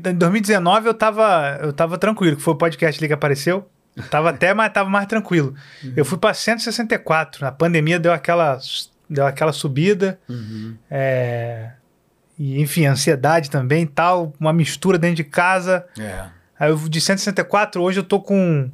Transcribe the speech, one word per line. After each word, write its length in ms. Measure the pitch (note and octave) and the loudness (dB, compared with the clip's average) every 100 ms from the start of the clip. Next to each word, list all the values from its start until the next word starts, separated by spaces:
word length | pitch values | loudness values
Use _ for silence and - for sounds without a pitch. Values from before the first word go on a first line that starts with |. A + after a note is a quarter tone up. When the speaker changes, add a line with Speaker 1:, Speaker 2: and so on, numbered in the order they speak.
| F3+ F3 | -2 2
Speaker 1:
dois 160 | F3 | 2
mil 80 | A3 | 2
e 20 | |
dezenove 460 | G3+ G3+ F3 G#3+ A3+ | 2 2 4 4 2
eu 40 | A3+ | 2
tava, 640 | A3 G#3+ G#3+ E3+ C#3 C#3+ | 0 4 4 4 0 -2
eu 100 | D3+ | -4
tava 240 | C#3+ E3 F3+ | -2 -2 0
tranquilo, 400 | G3+ A3 F3 C#3+ | 0 2 2 2
que 40 | |
foi 120 | E3+ D3+ | 0 0
o 20 | |
podcast 420 | E3+ D#3 E3 C#3+ | 0 0 -2 0
ali 80 | D#3 | -2
que 60 | |
apareceu. 560 | D3 D3 C#3 E3+ F#3+ F#3+ _ _ - - | 0 0 0 0 -2 -4 _ _ -18 -4
Tava 200 | D3 E3 | 0 0
até, 200 | C3 F3 | 2 2
mas 180 | G#3 G#3+ | 2 0
tava 160 | G3+ F#3+ | 0 0
mais 160 | G3+ G3 | 0 0
tranquilo. 480 | A3 G3+ E3+ C3+ C#3 - - | -4 0 0 0 -4 -18 -16
Speaker 2:
Uhum. 100 | C3+ B2+ | -6 -2
Speaker 1:
Eu 80 | C#3 | -2
fui 120 | F3+ | 0
pra 160 | G#3+ | 0
cento 260 | - - A3+ | 0 -2 -2
e 40 | |
sessenta 320 | A3+ A3+ A3+ A3+ | -4 -4 -2 -2
e 20 | |
quatro, 480 | F3 D#3+ D#3 - C3+ | 0 -2 -2 -6 -8
a 60 | |
pandemia 480 | C3+ E3+ E3 D3+ F3 | -2 0 2 2 2
deu 120 | E3+ | 2
aquela, 440 | E3 - E3+ D#3 C3 - - - _ _ | 0 0 2 2 0 -6 -10 -12 _ _
deu 180 | C#3+ C#3 | -2 0
aquela 240 | C#3+ D#3 | 0 -2
subida, 640 | C#3+ D3+ C3+ F3+ G3+ F#3+ F#3 - | -2 -4 0 0 2 -2 -4 -12
Speaker 2:
Uhum. 460 | A#2+ G#2+ A2 A2 A2+ _ | -12 -10 -12 -12 -14 _
Speaker 1:
é, 840 | C#3 C3+ B2+ B2 A#2 A#2 A#2 A2+ - _ _ _ _ _ - | -4 -2 0 -2 -4 -6 -10 -14 -18 _ _ _ _ _ -8
e, 200 | C#3 C3+ | -4 -2
enfim, 240 | D3 E3+ C#3+ | -2 2 2
ansiedade 640 | C3+ E3+ C#3 D3 E3 C#3+ | 2 2 2 2 2 0
também 320 | D3 B2+ D#3 | -2 0 0
e 20 | D#3+ | 0
tal, 480 | - F3 F3+ E3 - | 0 0 0 -2 -4
uma 120 | D#3 | 0
mistura 440 | E3 D3+ - F#3 F3+ | 2 0 0 0 2
dentro 200 | E3+ E3 | 0 -2
de 80 | D3+ | -2
casa. 600 | - F3 F#3+ F3+ F3+ F3 A2 | 0 2 0 0 -2 -2 -12
Speaker 2:
É. 240 | G#2+ F#2 F#2+ - _ - | -10 -10 -12 -18 _ -2
Speaker 1:
Aí 120 | D3 | 0
eu, 60 | D#3 | 0
de 220 | D#3+ D#3+ | -2 -2
cento 180 | F3 G3 | 0 0
e 40 | |
sessenta 200 | G#3 F#3+ | 0 -4
e 20 | F3 | 0
quatro, 380 | G3+ G#3 F#3 | 0 0 0
hoje 160 | F3+ F#3+ | -2 -2
eu 40 | |
tô 160 | F#3 G3 | 0 -2
com 520 | G3 G3 F3+ D3 C3 | 0 0 2 2 -2